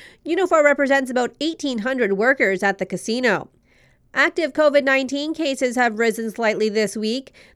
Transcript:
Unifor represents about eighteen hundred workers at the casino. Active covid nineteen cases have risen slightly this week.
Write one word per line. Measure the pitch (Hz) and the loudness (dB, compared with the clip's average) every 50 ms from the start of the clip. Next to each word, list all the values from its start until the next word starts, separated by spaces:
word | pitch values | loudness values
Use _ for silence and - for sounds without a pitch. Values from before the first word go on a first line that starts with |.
| - - - _ _ | -20 -20 -20 _ _
Unifor | 285 330 359 381 359 339 320 294 | -4 -2 0 2 2 4 4 4
represents | 285 285 285 285 254 277 277 262 247 | 4 4 2 2 2 2 0 0 0
about | 247 247 247 - - _ | -2 -2 -2 -2 -4 _
eighteen | 285 330 320 311 - 285 254 226 | -6 -6 -4 -4 -6 -6 -4 -4
hundred | 202 254 269 254 233 196 196 | -4 -4 -2 0 0 0 0
workers | 185 220 254 277 - 254 190 190 185 202 | 0 2 2 2 2 2 0 0 0 0
at | 196 190 - | -2 -2 -2
the | 190 | -4
casino. | 185 - 175 - - 220 247 254 240 196 156 - - _ _ _ _ _ _ _ _ _ _ _ _ | -6 -6 -8 -6 -4 -4 0 0 0 0 0 -2 -8 _ _ _ _ _ _ _ _ _ _ _ _
Active | - 262 285 339 - 359 330 277 269 | -2 0 0 0 0 -2 -4 -2 0
covid | 302 302 294 269 285 262 | 2 2 4 4 4 2
nineteen | 269 269 269 269 254 277 285 294 311 320 | 4 2 0 0 -2 -4 -6 -4 -6 -4
cases | 302 320 277 269 - 262 247 233 | -4 -2 -4 -2 -2 -2 -2 0
have | 254 247 233 214 208 | 0 0 0 0 0
risen | 233 226 220 233 226 220 | 0 0 0 -2 -6 -8
slightly | 208 - 233 214 202 170 214 220 | -6 -2 -2 0 0 2 0 0
this | 202 220 214 202 - 220 | 0 0 -2 -2 -2 -4
week. | 214 214 233 269 269 - _ - - - _ | -4 -4 -4 -4 -6 -10 _ -20 -20 -20 _